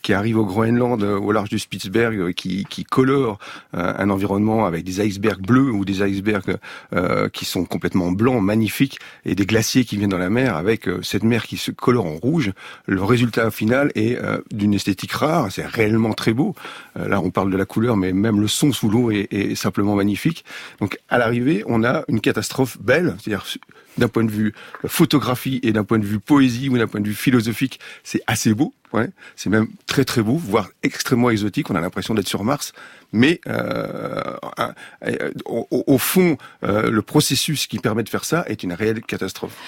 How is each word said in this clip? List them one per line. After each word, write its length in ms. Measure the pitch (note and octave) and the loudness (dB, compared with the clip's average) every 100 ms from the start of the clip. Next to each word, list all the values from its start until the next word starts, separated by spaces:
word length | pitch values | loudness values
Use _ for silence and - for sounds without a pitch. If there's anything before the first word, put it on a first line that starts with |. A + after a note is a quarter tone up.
qui 100 | - | 0
arrivent 280 | G2 G#2+ A2 | 0 2 0
au 60 | G#2+ | 0
Groenland, 560 | G2 A2+ A#2+ B2 A#2+ | 0 2 2 2 0
euh, 160 | G2+ G2+ | 0 0
au 140 | G2+ | 2
large 160 | G#2+ G#2 | 0 0
du 120 | A2 | -4
Spitzberg, 600 | - G2 G2 F#2+ A#2 A2 | -6 -10 -4 0 0 0
euh, 120 | F2 | -2
qui, 320 | F2+ F#2 F#2 G2 | -4 -4 -4 -6
qui 140 | - | -8
colorent, 560 | - - C3 C#3 B2+ G2 - - - | -4 2 4 4 0 -4 -10 -18 -12
euh, 200 | - F2+ - | -6 -4 0
un 120 | F#2+ | 0
environnement 560 | F#2+ G2 G2 G#2+ A2 G#2 | 0 0 2 2 2 0
avec 180 | E2 | -2
des 140 | F2 F#2 | -4 -2
icebergs 480 | G#2 F#2+ G#2+ F#2+ F#2+ | -2 0 -2 -2 2
bleus 240 | B2+ C#3 | 4 4
ou 160 | G#2 G2 | 0 0
des 160 | F#2+ | 0
icebergs, 560 | G2+ G2 G2 G#2 F#2+ F2+ - - - G2 | 0 0 0 -2 -2 -6 -8 -18 -6 -2
euh, 340 | F2+ - G#2 | 0 0 0
qui 160 | - - | -4 -6
sont 200 | F#2+ E2+ | -4 -2
complètement 460 | F#2 F2 G2 F2 | -2 -2 0 0
blancs, 300 | F#2 A#2 B2+ | 2 2 2
magnifiques, 560 | G2 A2 G#2+ - C#3 - - - - | 2 2 0 0 -2 -2 -18 -10 -4
et 100 | F#2 | -2
des 100 | G2 | 2
glaciers 400 | A2 A2+ C3+ A#2+ | 2 2 2 0
qui 100 | G2+ | 0
viennent 140 | G2+ | 0
dans 80 | F#2 | 0
la 140 | F#2 | 0
mer 240 | A2+ C3 D#2+ | 0 0 0
avec, 320 | F#2 A2+ - | 0 0 -2
euh, 160 | F2+ | -4
cette 180 | - A2+ | -2 0
mer 240 | A2+ A#2 - | 2 0 -2
qui 120 | F#2 | -8
se 120 | - | -6
colore 380 | - - B2 F2+ | -2 2 2 0
en 80 | D2+ | -2
rouge. 360 | A#2 E3+ G#2+ F#2+ - - - | 0 0 0 -4 -12 -12 -2
Le 160 | F#2+ | 0
résultat 480 | G2 A#2+ A#2+ G#2+ A2+ | 2 4 2 2 0
final 400 | - A2 B2+ C#3+ | 0 0 2 2
est, 240 | - A2 B2 | 0 0 0
euh, 220 | G#2 G#2+ - | -2 -4 -6
d'une 240 | A2 G#2 | -2 2
esthétique 380 | G2 - F#2+ - | 2 0 -4 -4
rare, 400 | - C#3 E3+ A2 | -2 0 2 0
c'est 160 | - D2+ | -4 -6
réellement 460 | A#2 G#2+ A2+ A2+ G#2+ | 0 2 2 2 0
très 180 | - | 0
beau. 220 | A2+ F#3+ - - - - G#2+ | 2 0 -2 -12 -16 -16 -8
Euh, 100 | G#2 | -2
là, 140 | G2+ | 0
on 80 | F#2 | 0
parle 220 | G2 G2 | 0 0
de 60 | F#2+ | 0
la 80 | G2 | 0
couleur, 300 | - A#2 G2+ | 0 2 2
mais 160 | F#2 | 2
même 300 | F#2 A2+ G#2 | 2 2 2
le 60 | G#2+ | 2
son 240 | - D3 | 2 2
sous 180 | A2+ A2 | 2 2
l'eau 220 | A2 A#2+ | 2 2
est, 160 | G#2 G2+ | 0 0
est 220 | G2+ G#2 | -2 -2
simplement 400 | A2 A2 G2+ G#2 | -2 -2 0 2
magnifique. 520 | G2+ G2+ G2+ D#3+ E3 - - - - | 2 2 2 -2 -4 -10 -16 -14 -6
Donc, 180 | G#2+ - - | -6 -6 -2
à 100 | B2 | 0
l'arrivée, 440 | A2+ A#2+ B2+ F#3 G#3+ | 2 2 0 0 0
on 160 | A#2 | 2
a 200 | A2+ D3 - | 2 0 0
une 120 | - | 0
catastrophe 600 | - A2+ - - C3 - | 0 0 -2 -2 -2 -2
belle, 340 | G2+ C#3 F3 F#2 | 2 4 2 -2
c'est-à-dire 240 | - G2+ - - - - - - | -4 -6 -6 -12 -14 -20 -10 0
d'un 80 | A#2+ | 0
point 160 | A#2 | 2
de 80 | A2+ | 0
vue 220 | G#2 G#2+ - - - - | 0 -2 -4 -16 -10 -4
photographie 720 | - E3+ D3 A#2+ B2 C3 C3 | 2 4 4 0 -2 -2 -2
et 100 | A#2+ | 0
d'un 100 | A2 | 0
point 160 | G#2 A2+ | 2 2
de 60 | G2+ | 0
vue 140 | G#2+ | -2
poésie 500 | - D3 C3 A#2 C#3 | 4 6 6 2 0
ou 80 | B2 | 2
d'un 100 | A2 | 0
point 140 | G#2+ | -2
de 60 | G#2 | -4
vue 80 | G#2 | -2
philosophique, 640 | - B2+ A2+ A2+ C3 - - - | 4 4 4 0 -4 -6 -18 -20
c'est 180 | - - - | -4 -4 0
assez 260 | A#2 A#2 | 0 2
beau, 200 | G#2+ E3+ - _ | 2 2 -2 _
ouais. 160 | A2 A2+ - - - | -2 -2 -6 -20 -8
C'est 140 | - | 0
même 180 | A2 A2 - - | 2 2 -4 -4
très, 180 | - C3 | 0 2
très 160 | - | 2
beau, 140 | G#2+ D3+ | 2 0
voire 340 | B2+ G2 F#2 _ | 0 -2 -2 _
extrêmement 480 | - - - A#2+ B2 | -6 -4 0 2 2
exotique. 400 | A2 G#2 D3 D#3 | 2 0 -4 -2
On 40 | F2+ | -2
a 60 | |
l'impression 320 | E2+ G2+ F2+ | -2 -6 -2
d'être 140 | A2 F#2+ | -2 0
sur 160 | F#2 | -2
Mars, 300 | G#2 D3 - - - - _ | -2 -2 -4 -14 -20 -20 _
mais, 300 | G#2 C3 E3+ - | 4 4 4 -2
euh, 720 | A2+ A#2 A2+ G#2 - - - - - - - | -4 -4 -4 -6 -6 -8 -6 -6 -8 -10 -4
un, 180 | A#2+ - - - A#2 | -4 -6 -18 -12 -6
euh, 240 | A#2 - - - | -4 -4 -6 -6
au, 200 | A#2 - | -6 -2
au, 120 | C3+ - | -2 4
au 100 | C3+ | 4
fond, 400 | - F#3 F3+ C#3 - - | 4 4 4 2 -6 -8
euh, 280 | A2 G#2 A2+ | 0 2 2
le 100 | A2+ | 0
processus 640 | - D3+ - C3+ - D3 - | 2 2 2 0 -2 -2 -4
qui 140 | A2+ | -4
permet 240 | A#2 G#2 | -2 -2
de 60 | G#2 | -2
faire 140 | G#2+ | -4
ça 200 | - D#3+ - | -2 -2 -2
est 140 | G#2+ | -4
une 120 | F#2+ | -6
réelle 280 | F2 A2 A2+ | -2 -2 -2
catastrophe. 560 | - G2 F#2+ - G2 - | -4 -6 -6 -6 -10 -12